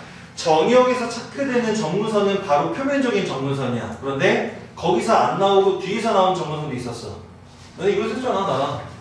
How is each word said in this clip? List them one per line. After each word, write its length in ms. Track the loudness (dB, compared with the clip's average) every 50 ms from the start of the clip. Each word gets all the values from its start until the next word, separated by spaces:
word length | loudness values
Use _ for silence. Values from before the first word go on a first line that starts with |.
| -16 -18 -18 -20 -20 -16 -12
정의역에서 720 | -4 2 4 4 4 6 6 6 6 6 6 2 0 -2 -4
체크되는 680 | -6 -8 -10 -10 -6 -4 -4 0 0 0 0 0 0
점근선은 720 | 0 -2 -2 -2 -2 -2 0 2 2 2 2 0 0 0
바로 260 | 2 2 2 2 0
표면적인 540 | -4 -2 -2 0 0 2 2 2 2 0 0
점근선이야. 720 | -2 -4 -4 -2 -2 -2 -2 -2 -2 -2 -4 -4 -6 -10 -8
그런데 680 | -6 -6 -2 0 2 2 2 2 -2 -4 -8 -12 -16 -16 -14
거기서 360 | -4 -2 0 0 2 2 2
안 260 | 4 4 4 2 2 2
나오고 420 | 2 4 4 6 4 4 2 0
뒤에서 320 | -2 -4 -4 -2 0 2
나온 220 | 2 4 4 4 2
점근선도 400 | 0 -2 -4 -6 -6 -6 -6 -6
있었어. 420 | -6 -8 -8 -10 -10 -10 -12 -12 -14 -16 -20 -20 -20 -20 -20 -20 -20 -20 -20 -12
너네 160 | -2 0 0
이거 160 | 0 0 -2 -2
썼잖아, 320 | -4 -4 -2 -2 -2 0 0
나. 340 | -2 0 -2 -2 -2 -4 -8 -10 -12 -16 -18